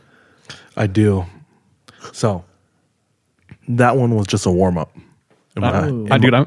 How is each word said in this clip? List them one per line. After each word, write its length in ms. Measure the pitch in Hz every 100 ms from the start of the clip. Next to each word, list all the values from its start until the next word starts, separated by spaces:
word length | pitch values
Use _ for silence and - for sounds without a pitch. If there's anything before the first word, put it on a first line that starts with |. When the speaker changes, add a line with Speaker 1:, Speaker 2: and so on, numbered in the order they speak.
| _ _ _ _ - - - -
Speaker 1:
I 100 | 104
do. 380 | 101 107 95 90 - - _ _ _ - _ -
So, 320 | - 113 90 - _ _ _ _ _ _ _ _ _ _ - -
that 280 | 120 123 131
one 180 | 120
was 120 | 110 98
just 200 | 104 98
a 40 |
warm-up. 440 | 90 92 85 73 - - _ _ _ _ -
In 60 |
my, 180 | 120 98
Speaker 2:
Oh. 60 | 151
Speaker 1:
in 240 | 120 107
Speaker 3:
I, 60 | 131
dude, 140 | 127
Speaker 1:
my, 60 |
Speaker 3:
I'm, 80 | 120